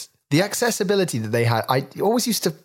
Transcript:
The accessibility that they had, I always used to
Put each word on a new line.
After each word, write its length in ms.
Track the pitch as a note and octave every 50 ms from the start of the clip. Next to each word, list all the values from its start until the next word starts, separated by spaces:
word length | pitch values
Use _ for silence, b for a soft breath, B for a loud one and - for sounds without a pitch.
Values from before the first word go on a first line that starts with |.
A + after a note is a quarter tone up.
| - - _ _ _ _
The 140 | C#3 D3+ F#3+
accessibility 760 | G#3 - - A#3+ A#3 A3 - G#3+ F3+ G#3 G3+ F#3 D3 - A#2
that 140 | A2 G#2+ A2
they 100 | A#2 A#2
had, 220 | A2+ A#2 A2+ A2+ -
I 200 | C3 C3+ C#3 - - -
always 260 | F3+ G3 A#3 B3 -
used 180 | B3 G#3 - -
to 100 | F#3 D3+ - _